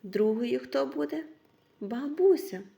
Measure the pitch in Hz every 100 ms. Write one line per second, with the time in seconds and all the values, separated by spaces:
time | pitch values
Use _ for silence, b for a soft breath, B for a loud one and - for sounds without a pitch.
0 | 202 196 214 220 240 254 254 269 269 294
1 | 294 311 320 - _ _ _ _ 202 233
2 | 285 311 381 359 - 185 196